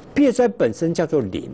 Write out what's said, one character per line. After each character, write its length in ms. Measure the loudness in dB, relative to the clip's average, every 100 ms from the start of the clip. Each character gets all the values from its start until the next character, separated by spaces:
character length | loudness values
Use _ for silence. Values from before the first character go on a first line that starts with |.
| -6
P 160 | 0 2
S 140 | 4
Y 40 | 0
本 240 | 2 -2
身 200 | 0 -2
叫 120 | -2 -2
做 160 | 0
零 280 | -2 -6 -10